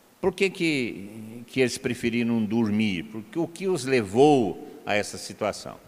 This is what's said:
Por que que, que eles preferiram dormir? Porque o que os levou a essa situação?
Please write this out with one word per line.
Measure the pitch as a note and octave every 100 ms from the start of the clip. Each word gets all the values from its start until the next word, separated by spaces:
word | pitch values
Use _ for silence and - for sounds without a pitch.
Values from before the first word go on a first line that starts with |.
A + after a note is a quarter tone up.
| _ _
Por | F#3
que | F#3 G3
que, | F#3+ E3+ C#3+ A2+ - G2 A2 A2 A#2 A#2+
que | C3+
eles | B2+ -
preferiram | C3 A#2 A#2+ A#2 A#2 A#2
dormir? | G#2 A2+ A2 G#2 A2 F2
Porque | D2+ A2 - E3
o | D#3+
que | - F#3+
os | F3
levou | B2 C3 G2 G#2+ D3 C#3+ G2+ - - - -
a |
essa | G#2 G2 G2
situação? | - G2 G#2+ - - G1+